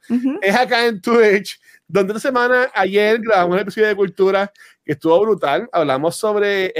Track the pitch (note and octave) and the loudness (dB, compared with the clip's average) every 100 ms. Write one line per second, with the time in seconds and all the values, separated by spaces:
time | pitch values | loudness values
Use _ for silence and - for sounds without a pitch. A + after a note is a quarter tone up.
0 | - B3 C4 D#4+ G3 A3 B3+ A#3 A#3 G#3 | -6 -4 -2 -2 0 0 0 0 0 -2
1 | A#3 A#3 G#3+ G3+ G3 - _ _ - F3 | 0 4 4 2 -2 -16 _ _ -4 -2
2 | G3 G#3+ C#4+ B3+ A#3+ B3 B3+ G#3 F#3+ G3+ | -2 -4 -4 0 0 0 0 -2 0 2
3 | G#3 A3+ A3+ G3 F3 F#3 G3+ - G#3+ G3+ | 2 0 0 2 2 0 -2 -2 0 0
4 | G3 F#3 F#3+ G3 G3 _ - _ - D3 | -2 0 0 0 -2 _ -20 _ -10 -4
5 | D#3+ E3+ A3 F#3 D3 D#3 A#3 F3 D3 C3+ | 2 2 2 0 0 -2 -2 -2 0 0
6 | D#3+ - G#3+ G#3 G3+ G3 F#3 | -2 -2 -2 0 0 0 -2